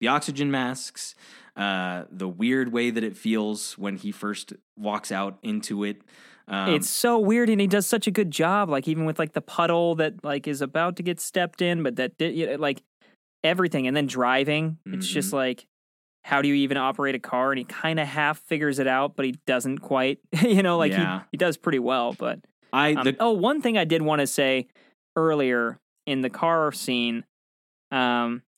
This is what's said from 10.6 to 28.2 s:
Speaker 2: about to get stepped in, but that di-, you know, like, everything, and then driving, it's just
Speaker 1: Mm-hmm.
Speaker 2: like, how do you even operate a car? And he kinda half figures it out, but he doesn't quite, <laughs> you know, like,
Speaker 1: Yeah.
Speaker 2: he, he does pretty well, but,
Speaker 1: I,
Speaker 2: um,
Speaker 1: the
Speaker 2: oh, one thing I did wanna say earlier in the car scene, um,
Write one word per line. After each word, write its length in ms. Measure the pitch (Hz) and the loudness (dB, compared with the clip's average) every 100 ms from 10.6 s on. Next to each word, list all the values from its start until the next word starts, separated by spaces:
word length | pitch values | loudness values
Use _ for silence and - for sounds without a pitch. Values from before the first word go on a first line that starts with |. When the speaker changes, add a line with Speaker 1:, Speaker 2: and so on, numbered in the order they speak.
Speaker 2:
about 360 | 139 156 170 180 | -2 0 0 -2
to 40 | |
get 160 | 175 170 | -4 -6
stepped 400 | - 190 175 - | -4 -2 -2 0
in, 200 | 180 170 | 0 0
but 140 | 139 120 | 0 0
that 220 | 127 - | -4 -2
di-, 100 | 160 | -2
you 180 | 160 147 | -2 -2
know, 100 | 143 | -2
like, 260 | 147 135 - _ _ _ _ _ | -2 -4 -8 _ _ _ _ _
everything, 440 | 156 180 180 156 127 | 0 2 2 0 0
and 80 | 147 | 0
then 80 | 139 | 0
driving, 720 | 123 123 131 139 151 160 160 95 | 0 2 2 2 0 -2 -4 -8
it's 220 | 95 190 | -6 -4
just 220 | 151 - | -4 -2
Speaker 1:
Mm-hmm. 60 | 139 | -2
Speaker 2:
like, 280 | 131 127 - _ _ _ _ _ - | -2 -4 -12 _ _ _ _ _ -2
how 160 | 143 | 2
do 60 | 143 | 4
you 60 | 143 | 2
even 200 | 135 139 | 2 0
operate 380 | 131 135 139 131 | -2 0 -2 -2
a 40 | |
car? 320 | - 127 131 | -2 0 0
And 60 | 131 | -2
he 40 | |
kinda 400 | 120 - 160 160 | -4 -6 -2 -2
half 360 | 143 147 147 156 | -2 -2 -2 -2
figures 400 | - 156 151 139 | -4 -2 0 0
it 80 | 131 | 2
out, 280 | 131 143 - | 2 0 -2
but 100 | 135 | -4
he 100 | 127 - | -4 -2
doesn't 300 | 127 127 139 | 0 0 -4
quite, 420 | - 135 131 - _ | -2 0 0 -2 _
<laughs> 100 | 160 | 2
you 180 | 214 196 | 4 6
know, 160 | 185 170 | 4 4
like, 140 | 151 | 2
Speaker 1:
Yeah. 280 | - 95 95 | 2 0 -2
Speaker 2:
he, 40 | - | -6
he 60 | 147 | -2
does 180 | 180 156 | 0 0
pretty 240 | 170 139 | -2 0
well, 340 | 120 131 120 | 0 0 -2
but, 280 | - 120 - - _ _ | -4 -6 -6 -12 _ _
Speaker 1:
I, 200 | 127 147 | 2 4
Speaker 2:
um, 100 | 151 131 | 4 2
Speaker 1:
the 100 | 269 | 2
Speaker 2:
oh, 100 | 233 | 2
one 300 | 214 214 302 | 4 2 2
thing 160 | 254 220 | 2 2
I 80 | 165 | 2
did 160 | 160 | 2
wanna 240 | 151 151 135 | 2 0 0
say 400 | - 135 131 123 _ _ _ _ 165 | 2 2 2 -2 _ _ _ _ 0
earlier 640 | 160 151 131 120 117 - _ _ - | 2 2 2 2 0 -4 _ _ -4
in 160 | 135 | -2
the 80 | 127 | -2
car 420 | - 165 165 151 | 0 2 2 2
scene, 500 | 139 - 123 120 117 - _ _ _ _ _ - | -2 -2 -2 0 -4 -8 _ _ _ _ _ -4
um, 540 | 135 123 123 | 0 2 2